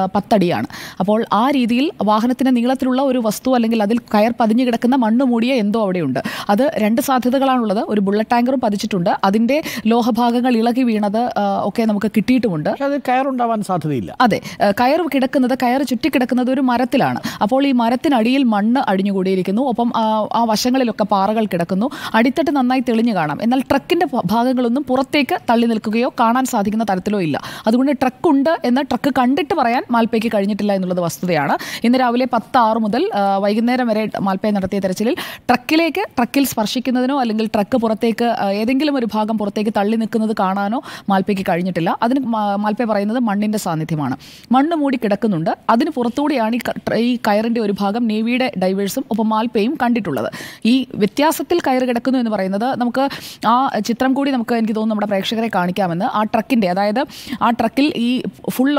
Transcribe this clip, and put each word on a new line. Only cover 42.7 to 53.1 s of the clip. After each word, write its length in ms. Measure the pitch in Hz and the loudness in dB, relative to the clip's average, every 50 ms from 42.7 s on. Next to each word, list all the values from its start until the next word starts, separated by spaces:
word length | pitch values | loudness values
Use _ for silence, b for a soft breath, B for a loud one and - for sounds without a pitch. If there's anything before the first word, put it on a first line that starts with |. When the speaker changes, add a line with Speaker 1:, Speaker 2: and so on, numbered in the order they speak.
| 208 - 247 220 | -2 -2 0 0
Speaker 1:
പറയുന്നത് 280 | 214 202 202 214 226 262 | 0 0 0 -2 -2 0
മണ്ണിൻ്റെ 400 | 233 214 196 202 214 214 214 208 | 0 0 0 0 0 0 -2 -2
സാന്നിധ്യമാണ്. 580 | - 185 165 156 156 - 160 151 139 127 127 B B B B B B B | -2 -2 -2 -2 -2 -2 -2 -2 -2 -4 -4 B B B B B B B
മണ്ണ് 220 | 233 262 285 339 349 | 2 4 4 2 0
മൂടി 200 | 302 277 277 269 254 | 0 0 0 0 0
കിടക്കുന്നുണ്ട്. 480 | - 202 202 - 240 214 185 156 160 220 - - - - | 0 0 0 0 0 -2 0 0 -2 -2 -4 -4 -2 0
അതിന് 200 | 233 233 320 330 - | 0 2 2 0 -2
പുറത്തുകൂടിയാണ് 600 | 247 240 233 - 285 294 302 302 240 220 220 240 | -2 -4 -2 -2 -2 -2 0 0 0 0 -2 -2
ഈ 40 | 233 - | -4 -4
ക-, 80 | - - - - | -6 -6 -6 -4
ട്ര-, 140 | - - 214 233 247 | -2 0 0 0 0
ഈ 20 | 247 233 - | 0 0 0
കയറിൻ്റെ 340 | 220 202 214 220 240 233 247 | 0 0 0 0 0 -2 -2
ഒരു 140 | 214 202 202 202 | -2 -2 -2 -2
ഭാഗം 260 | 202 196 202 240 240 | -2 -2 -2 -2 -2
നേവിയുടെ 420 | 220 214 220 220 233 247 254 254 247 - 180 | -2 -2 -2 -2 0 0 0 -2 -2 -2 -2
ഡൈവേഴ്സും 420 | 185 185 196 196 202 190 - 269 285 - | -2 0 0 -2 -2 -4 -4 -6 -4 -4
ഒപ്പം 180 | 220 220 214 220 | -2 -2 0 0
മാൽപ്പയും 460 | 214 214 226 240 - 214 202 254 320 - | 0 0 -2 0 0 0 0 0 0 0
കണ്ടിട്ടുള്ളത്. 480 | 254 240 233 240 196 170 135 107 113 - B B B B B B B | 0 0 0 0 -2 -4 -4 -4 -4 -6 B B B B B B B
ഈ 100 | 220 254 269 247 - - | 2 2 2 0 -2 -4
വ്യത്യാസത്തിൽ 640 | - 208 202 - - 285 320 - - 285 - 349 349 | -2 -2 -2 0 2 2 2 0 0 -2 -2 -2 0
കയറ് 280 | - 294 254 254 262 240 | 0 0 0 0 0 0
കിടക്കുന്നു 300 | 240 240 - 262 254 262 | -2 -2 0 0 0 0
എന്ന് 120 | 233 226 | 0 -2
പറയുന്നത് 500 | 214 196 190 190 196 202 233 262 262 - | -2 -2 -2 -2 -2 -2 -2 -2 -2 -2
നമുക്ക് 240 | 247 240 - 254 277 269 | -2 -2 0 0 -2 -2